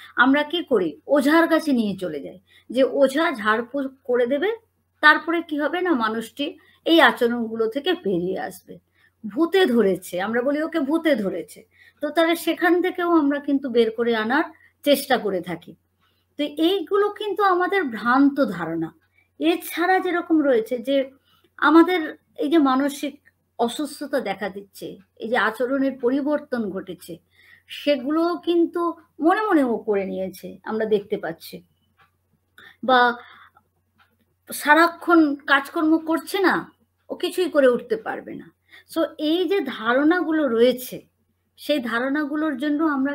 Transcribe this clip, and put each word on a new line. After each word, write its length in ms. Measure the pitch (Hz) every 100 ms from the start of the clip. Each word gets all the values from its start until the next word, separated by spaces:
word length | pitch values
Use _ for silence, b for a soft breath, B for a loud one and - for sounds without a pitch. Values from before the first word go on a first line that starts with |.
| B -
আমরা 260 | 254 277
কি 180 | 294 349 -
করি? 160 | 233 175 147 -
ওঝার 380 | 294 262 330 330
কাছে 180 | 320 311 254
নিয়ে 160 | 214 190
চলে 160 | 180 147 170
যাই, 120 | - b b -
যে 120 | 220 262 277
ওঝা 240 | 269 277 330 254
ঝাড়ফুঁক 460 | 208 220 240 277 269 -
করে 220 | - 247 240
দেবে, 180 | 277 359 453 _ _ _ _
তারপরে 360 | 302 311 311 339 330
কি 80 | 294
হবে 160 | 294 339 359
না, 60 |
মানুষটি 500 | 277 220 226 226 - 285 - b b -
এই 120 | 330
আচরণগুলো 640 | 262 226 240 240 220 226 220
থেকে 160 | 269 320 359
বেরিয়ে 340 | 196 180 175 185 143
আসবে। 260 | 190 - 180 _ _ _ _
ভূতে 360 | 214 202 330 381 370
ধরেছে, 480 | 233 196 180 - 175 202
আমরা 140 | 233
বলি 160 | 247 294
ওকে 180 | 320 320 269
ভূতে 240 | 320 320 262
ধরেছে, 380 | 190 170 - - - b b _
তো 40 | 294
তাহলে 200 | 294 330 339
সেখান 360 | - 320 349 349
থেকেও 260 | 359 359 349 339
আমরা 160 | 285 285
কিন্তু 260 | 285 277 269 233
বের 120 | 226 220
করে 140 | 233 226
আনার 220 | 214 269 339 b b _
চেষ্টা 320 | - 277 - 240
করে 220 | 202 185 175
থাকি। 240 | 165 - - _ _ _ _ _ -
তো 40 | 285 294 320
এইগুলো 380 | 392 311 403 403 -
কিন্তু 220 | 427 381 403
আমাদের 260 | 359 359 392 302 220
ভ্রান্ত 400 | 220 254 277 285 254 175
ধারণা। 340 | 165 165 160 - _ _ _ -
এছাড়া 560 | 302 339 - - 349 370
যেরকম 320 | 359 349 339 320 285
রয়েছে 260 | 240 220 247
যে 180 | 226 277 269 - _ _ _ -
আমাদের 420 | 294 311 339 370 311 - _ -
এই 60 | 294
যে 60 | 330 277
মানসিক 440 | 262 285 285 294 - _ _ _ -
অসুস্থতা 600 | 233 240 294 - 285 277
দেখা 280 | 202 190 202
দিচ্ছে, 380 | 196 196 - 160 180 _ _
এই 60 | 226
যে 80 | 233 202
আচরণের 460 | - 247 277 269 269
পরিবর্তন 580 | 240 269 277 294 294 247 208
ঘটেছে, 400 | 185 175 175 - 170 _ b b b -
সেগুলোও 600 | - - 285 247 311 339 349
কিন্তু 460 | - 339 339 349 339 330 b -
মনে 220 | 311 403 427
মনে 140 | 330 254
ও 20 | 214 -
করে 160 | 202 190
নিয়েছে, 420 | 185 190 185 185 190 -
আমরা 140 | 220 220
দেখতে 220 | 208 202 202
পাচ্ছি। 340 | 160 165 - 180 - _ _ _ _ _ _ _ _ - B B 226
বা 120 | 254 247 240 B B B _ _ _ _ _ _ _ _ _ -
সারাক্ষণ 720 | - 285 302 339 330 - 349 302 285 -
কাজকর্ম 420 | 285 277 339 320 320
করছে 400 | 320 320 - 392
না, 140 | 359 175 - _ _ _ -
ও 20 |
কিছুই 340 | - 359 - 349
করে 140 | 302 262
উঠতে 220 | 240 - 220
পারবে 380 | - - -
না। 120 | - - - b b _
So 80 | - 320 320
এই 220 | 302 330 339
যে 80 | 392 269 208
ধারণাগুলো 640 | 214 247 302 359 311 320 285
রয়েছে, 480 | 226 247 247 - 170 - _ _ _ _ _
সেই 220 | - 294 233
ধারণাগুলোর 640 | 226 262 285 294 302 311 262
জন্য 180 | 302 294 320 277
আমরা 180 | 269